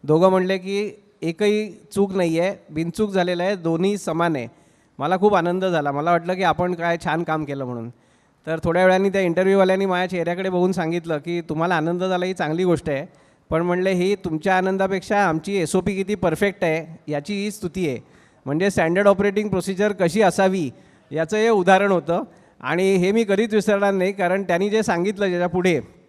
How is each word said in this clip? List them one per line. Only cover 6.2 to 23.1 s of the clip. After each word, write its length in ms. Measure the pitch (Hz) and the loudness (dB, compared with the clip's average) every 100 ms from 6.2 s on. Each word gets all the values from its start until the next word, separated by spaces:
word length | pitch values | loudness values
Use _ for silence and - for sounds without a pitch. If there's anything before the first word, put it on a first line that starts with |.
| 170 185 | 0 0
की 80 | |
आपण 300 | 180 156 180 | 0 0 -2
काय 240 | 175 170 170 | -2 -2 -2
छान 200 | 175 160 | -2 -2
काम 220 | 165 156 147 | -2 -4 -4
केलं 200 | 139 127 | -6 -6
म्हणून. 240 | 120 117 - _ _ _ _ - | -8 -10 -14 _ _ _ _ -8
तर 120 | 160 | -4
थोड्या 200 | 175 170 185 | 0 4 4
वेळाने 240 | 185 196 | 4 2
त्या 120 | 196 | 0
इंटरव्ह्यूवाल्यांनी 640 | 185 170 190 196 185 190 196 | 0 2 2 4 4 2 0
माझ्या 240 | 180 185 | -2 -2
चेहऱ्याकडे 400 | 180 165 175 190 | -4 -4 -2 -2
बघून 220 | 180 185 | 0 0
सांगितलं 460 | 185 160 175 165 151 | 0 -2 -4 -4 -6
की, 240 | 170 175 | -4 -6
"तुम्हाला 340 | 165 156 170 170 | -4 -2 0 0
आनंद 280 | 156 175 | 0 -2
झाला 220 | 185 180 185 | -2 -2 -2
ही 80 | |
चांगली 300 | 185 156 160 | -4 -4 0
गोष्ट 260 | 185 165 160 | 2 0 0
आहे, 160 | 135 156 _ _ _ _ | -6 -6 _ _ _ _
पण," 120 | 160 | -2
म्हणले, 300 | 175 180 190 | 0 0 0
"ही 240 | 180 180 196 | 0 0 -2
तुमच्या 420 | 180 156 196 185 | -4 -4 0 2
आनंदापेक्षा 640 | 185 190 190 190 - 202 | 2 0 0 -2 -2 0
आमची 360 | 190 156 196 196 | 2 0 -2 -4
एसओपी 400 | 160 190 180 196 | 0 0 0 -4
किती 200 | 190 202 | -4 -2
परफेक्ट 480 | 180 156 202 185 | -2 0 -2 0
आहे, 480 | 175 156 160 160 - | -2 -2 -6 -16 -8
याची 220 | 147 147 | -8 -6
ही 180 | 202 208 | -6 -6
स्तुती 380 | 196 180 185 165 | -6 -8 -4 -4
आहे." 280 | 120 - - _ _ 131 | -4 -12 -20 _ _ -4
म्हणजे 240 | 151 196 | 0 0
स्टँडर्ड 380 | 190 165 180 202 | 2 2 4 4
ऑपरेटिंग 420 | 196 202 196 214 | 4 2 0 -2
प्रोसिजर 420 | 190 180 190 208 | -2 -4 0 0
कशी 300 | 196 170 190 | 2 0 4
असावी, 500 | 208 - 190 190 139 - - _ _ | 2 4 2 2 -4 -8 -20 _ _
याचं 260 | 147 160 214 | -6 -4 0
हे 120 | 226 | 2
उदाहरण 420 | 214 180 190 202 | 4 6 6 6
होतं. 320 | 180 151 175 - - _ _ | 0 0 -4 -4 -16 _ _
आणि 360 | 127 165 190 196 | -4 0 2 2
हे 160 | 180 | 2